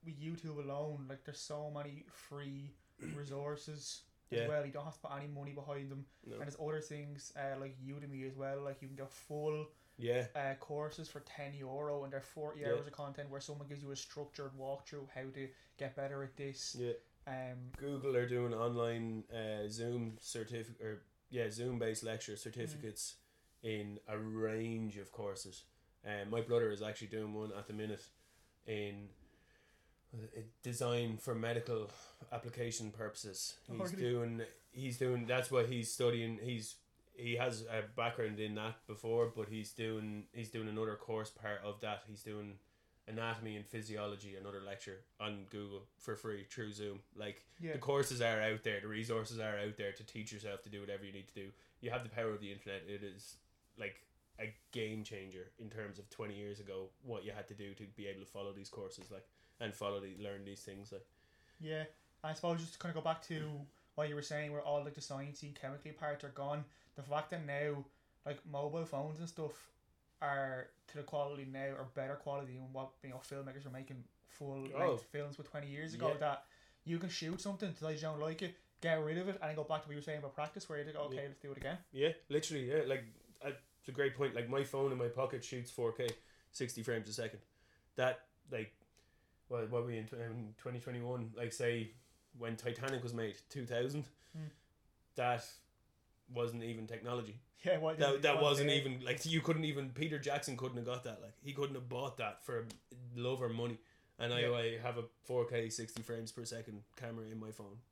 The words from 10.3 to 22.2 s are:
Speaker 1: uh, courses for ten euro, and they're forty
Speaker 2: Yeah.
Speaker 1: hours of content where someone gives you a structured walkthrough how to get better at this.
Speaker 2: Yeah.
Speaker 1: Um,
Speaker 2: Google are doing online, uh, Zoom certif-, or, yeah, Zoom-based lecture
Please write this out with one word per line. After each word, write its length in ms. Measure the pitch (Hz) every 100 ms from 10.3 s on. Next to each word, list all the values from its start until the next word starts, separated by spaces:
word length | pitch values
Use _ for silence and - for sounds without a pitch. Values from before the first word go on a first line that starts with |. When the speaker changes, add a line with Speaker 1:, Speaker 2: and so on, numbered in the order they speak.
| 147
Speaker 1:
uh, 200 | 139 135
courses 520 | - 147 151 151 156
for 120 | 147
ten 320 | 143 - 143
euro, 500 | 143 135 135 147 143
and 80 | 139
they're 100 | 135
forty 400 | 139 - 151 151
Speaker 2:
Yeah. 100 | 143
Speaker 1:
hours 140 | 143 143
of 60 |
content 360 | - 143 139 143
where 120 | 135
someone 260 | - 147 143
gives 140 | 143
you 100 | 143
a 40 | 135
structured 560 | - 147 147 - 139 135
walkthrough 520 | 135 139 - 147 135
how 180 | 131 131
to 200 | 135 135 131 - -
get 180 | 135 139
better 280 | 139 139
at 120 | 135 -
this. 400 | 139 131 - 123
Speaker 2:
Yeah. 180 | 123 156 - _ -
Speaker 1:
Um, 440 | 131 127 127 123 -
Speaker 2:
Google 380 | 139 139 135 123
are 100 | 120
doing 260 | 123 120
online, 720 | 113 117 120 117 117 113 110 107
uh, 360 | 113 110 107 104
Zoom 480 | 110 117 120 113 110
certif-, 600 | - 117 110 117 113 117
or, 220 | 110 107 - _ _
yeah, 200 | 123 113
Zoom-based 540 | 107 123 120 113 110
lecture 320 | 110 110